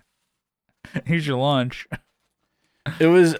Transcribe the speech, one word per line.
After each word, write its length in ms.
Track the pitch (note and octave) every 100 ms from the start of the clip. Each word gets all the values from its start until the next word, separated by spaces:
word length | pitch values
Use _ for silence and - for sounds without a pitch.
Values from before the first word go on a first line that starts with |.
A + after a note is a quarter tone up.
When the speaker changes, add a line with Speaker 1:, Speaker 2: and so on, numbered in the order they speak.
| _ _ _ _ _ _ _ _ - -
Speaker 1:
Here's 220 | - E3+ D3
your 120 | B2+
lunch. 480 | C#3 C#3 B2+ - - - _ _ _ _ _ _ _ _ - -
Speaker 2:
It 80 | D#3+
was 300 | F3+ E3 D#3